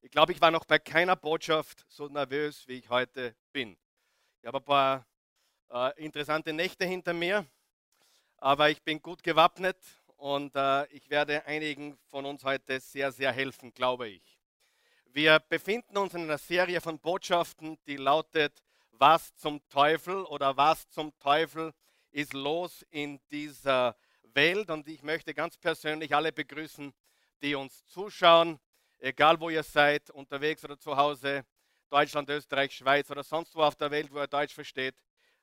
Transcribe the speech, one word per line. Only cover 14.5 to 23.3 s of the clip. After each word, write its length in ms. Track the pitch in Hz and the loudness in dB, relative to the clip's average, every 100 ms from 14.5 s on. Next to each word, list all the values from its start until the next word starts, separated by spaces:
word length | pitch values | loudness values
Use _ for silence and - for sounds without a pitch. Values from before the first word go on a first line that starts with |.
| _ _ _ _ _ _ | _ _ _ _ _ _
Wir 340 | 143 156 156 | 0 4 4
befinden 560 | _ 160 - 233 _ 202 | _ -6 -2 -6 _ -4
uns 160 | 190 | -4
in 120 | 175 | -6
einer 120 | 160 147 | -6 -6
Serie 460 | - 175 180 175 | -2 0 0 -2
von 160 | 160 156 | -6 -6
Botschaften, 800 | 160 190 - 175 165 - 156 160 - | -6 -6 0 0 0 -8 -14 -14 -12
die 100 | 139 | -4
lautet, 680 | 135 151 - 160 147 _ _ _ _ _ | 2 0 0 0 0 _ _ _ _ _
"Was 380 | 139 160 - | 6 6 2
zum 260 | _ 156 147 _ | _ -8 -8 _
Teufel" 520 | 143 147 160 - 196 | 2 2 2 -4 -8
oder 340 | 170 143 139 135 | -8 -2 -2 2
"Was 320 | 147 160 - | 2 2 -4
zum 240 | - 156 _ | -10 -12 _
Teufel 560 | 139 147 165 156 160 _ _ _ _ | 2 2 2 -6 -10 _ _ _ _
ist 200 | 143 147 | -8 -8
los 540 | 139 143 165 175 - _ | -6 -4 -4 -6 -12 _
in 300 | 151 147 143 _ | -8 -8 -10 _